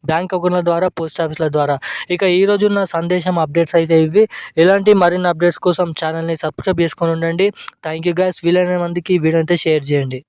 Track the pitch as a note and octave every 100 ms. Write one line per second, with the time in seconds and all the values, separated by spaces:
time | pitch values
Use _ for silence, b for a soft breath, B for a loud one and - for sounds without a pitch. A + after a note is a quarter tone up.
0 | D3 D#3+ F#3 F3+ F3 F3+ E3+ E3+ F3+ -
1 | D#3+ - D#3+ D#3 D#3 D3 C#3+ C#3 B B
2 | B F3 F#3+ F3+ G3 G3+ G#3 G3+ F#3+ E3+
3 | E3+ F3+ F3 F3 D#3 D#3+ D#3+ E3+ E3 D#3+
4 | D#3 F#3 A3 B B - E3+ G3 G3 G3+
5 | F3 F3+ F3+ D#3+ F3 - F#3 E3+ F3 D#3
6 | D#3+ E3 E3 D#3+ D#3 - - F3 E3 -
7 | E3 E3 E3 E3+ G3+ B B _ D#3 D#3+
8 | E3+ E3+ F#3 - E3+ F3+ F3+ F3+ F3 E3+
9 | E3+ F3+ D#3 E3 D#3+ F3 E3 D#3 C#3 D3
10 | C3 C3